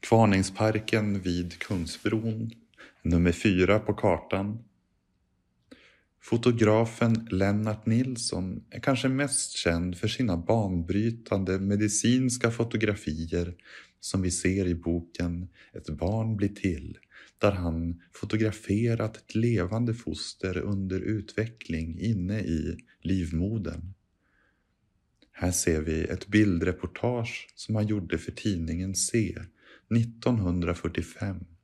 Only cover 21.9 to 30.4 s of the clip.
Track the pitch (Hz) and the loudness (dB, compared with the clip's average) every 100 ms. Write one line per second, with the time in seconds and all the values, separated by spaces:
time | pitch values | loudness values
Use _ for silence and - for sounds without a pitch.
21.9 | 80 104 107 90 107 98 80 78 85 - | -4 -2 0 0 -2 -2 -2 -2 -6 -12
22.9 | _ - 101 82 82 95 113 85 80 85 | _ -2 -2 0 -2 -2 -2 -4 -8 -12
23.9 | 101 _ _ _ _ _ _ _ _ _ | -16 _ _ _ _ _ _ _ _ _
24.9 | _ _ _ _ - 87 87 - 80 78 | _ _ _ _ -4 -2 0 2 2 2
25.9 | 80 - - - 107 104 87 87 87 90 | -2 -2 -6 2 4 4 4 0 -2 -6
26.9 | - 120 123 117 - - - - 110 104 | -4 -2 -2 -4 -8 -14 -18 -4 0 0
27.9 | 107 87 82 - - 110 92 80 82 95 | -2 -2 -4 -6 -6 -2 -2 -2 -2 -2
28.9 | 98 - 120 101 - - _ - - _ | -2 0 0 0 -4 -12 _ -20 -20 _
29.9 | 117 113 - - 120 | 0 0 -2 0 2